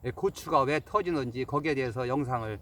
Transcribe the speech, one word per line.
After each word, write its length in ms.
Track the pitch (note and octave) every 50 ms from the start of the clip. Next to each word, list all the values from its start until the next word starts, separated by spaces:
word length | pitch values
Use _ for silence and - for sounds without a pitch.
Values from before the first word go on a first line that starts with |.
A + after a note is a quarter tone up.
| -
예, 40 | B2+
고추가 520 | - - F#3+ G3 F#3 - - D#3+ D#3+ C#3+
왜 180 | C3+ C3+ D3+ D#3
터지는지 600 | - - - G#3 F#3+ F3 E3+ D3 C3 B2 A2+ B2+ B2+
거기에 300 | - C#3 D3 D3 D#3+ D3
대해서 340 | C3+ C3 B2 G#2+ B2+ B2+ A#2+
영상을 500 | C3 D3 C#3 B2 B2+ A#2+ A2 A2 G#2+ F#2